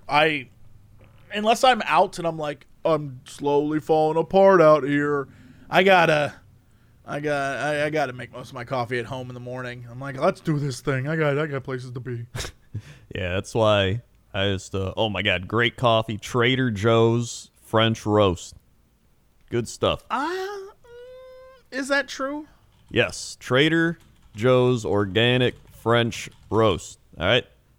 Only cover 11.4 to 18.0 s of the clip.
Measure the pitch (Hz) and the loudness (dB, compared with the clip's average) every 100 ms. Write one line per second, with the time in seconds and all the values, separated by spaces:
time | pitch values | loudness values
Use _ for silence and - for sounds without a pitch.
11.4 | 156 139 131 127 127 123 123 117 117 - | -4 -6 -8 -10 -10 -12 -10 -10 -10 -10
12.4 | - - _ 107 - - - - 90 95 | -12 -14 _ -14 -14 -20 -14 -8 -4 -4
13.4 | - 120 107 104 95 113 - _ _ 101 | -4 0 2 2 2 -2 -8 _ _ -4
14.4 | 101 95 - 98 95 87 110 95 101 90 | -2 -4 -6 -8 -6 -4 -4 -2 -2 -2
15.4 | 92 110 120 - 120 113 110 107 - 123 | -2 -2 -2 0 2 2 0 -8 -4 0
16.4 | 120 131 127 101 117 113 113 117 120 - | 2 2 0 0 4 4 4 2 -4 -10
17.4 | - _ - 110 113 113 | -18 _ -2 2 2 0